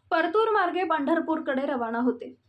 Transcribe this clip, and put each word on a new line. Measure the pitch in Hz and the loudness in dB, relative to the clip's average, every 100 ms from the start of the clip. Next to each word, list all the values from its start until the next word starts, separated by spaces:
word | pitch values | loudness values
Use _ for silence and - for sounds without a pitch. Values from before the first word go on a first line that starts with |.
| _ | _
परतूर | 339 330 415 453 | 0 2 2 4
मार्गे | 427 349 330 | 2 2 0
पंढरपूरकडे | 370 320 277 330 - 311 - 262 285 | 0 0 2 0 0 -2 -2 -2 -2
रवाना | 262 226 233 | -2 -2 0
होते. | 247 240 254 - | 0 -2 -8 -16